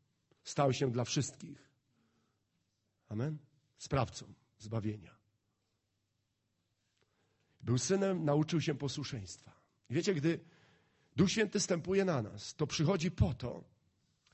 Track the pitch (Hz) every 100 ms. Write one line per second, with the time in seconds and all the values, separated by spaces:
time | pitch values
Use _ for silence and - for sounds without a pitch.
0 | _ _ _ _ - - 139 123 139 120
1 | 120 147 127 - - - _ _ _ _
2 | _ _ _ _ _ _ _ _ _ _
3 | - 104 147 151 - _ _ - - 139
4 | 113 - - - _ _ 104 110 104 104
5 | - - _ _ _ _ _ _ _ _
6 | _ _ _ _ _ _ _ _ _ _
7 | _ _ _ _ _ _ - 123 - 196
8 | 196 180 151 147 156 170 160 131 139 147
9 | 131 117 95 - - - _ _ - 139
10 | 185 165 156 165 - - _ _ _ _
11 | _ - 185 220 208 208 - 170 175 196
12 | 190 139 104 107 - - 151 - 156 196
13 | 180 - 185 123 127 - - _ _ _
14 | _ _ _